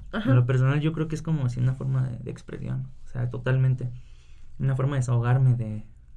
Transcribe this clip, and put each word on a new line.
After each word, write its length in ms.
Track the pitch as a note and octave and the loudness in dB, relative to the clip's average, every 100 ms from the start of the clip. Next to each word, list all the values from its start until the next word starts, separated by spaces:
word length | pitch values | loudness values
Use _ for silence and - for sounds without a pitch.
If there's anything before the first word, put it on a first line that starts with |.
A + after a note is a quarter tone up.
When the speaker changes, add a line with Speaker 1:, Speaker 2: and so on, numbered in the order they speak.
| - | -8
Speaker 1:
Ajá. 200 | G#3 G#3 | -4 4
Speaker 2:
en 40 | B2 | 4
lo 100 | B2 | 6
personal, 360 | B2+ C3 D3 | 4 4 2
yo 100 | D3+ | 2
creo 160 | D#3 D#3 | 0 -2
que 80 | D#3 | -4
es 60 | |
como 240 | - D#3+ B2 | -2 0 0
así 140 | B2 | 0
una 160 | B2 C3 | 0 0
forma 340 | C3 C3 B2+ | -2 0 0
de, 80 | A#2+ | -4
de 140 | - | -8
expresión, 560 | - - - - C3 C3 - - | -10 -10 -8 -6 -6 -6 -10 -10
o 20 | |
sea, 220 | - A#2+ | -4 -4
totalmente. 600 | A#2+ A#2+ C3 C3 B2+ A#2+ - - - - - - - | -2 0 2 4 2 -2 -8 -14 -18 -18 -16 -14 -4
Una 160 | C3+ C3 | -2 0
forma 200 | C3 C#3+ | 0 0
de 60 | |
desahogarme, 540 | B2 A#2+ A#2+ B2+ C3 A#2+ | 0 2 4 4 6 4
de 300 | A2 G#2+ - - - | 0 -6 -10 -18 -18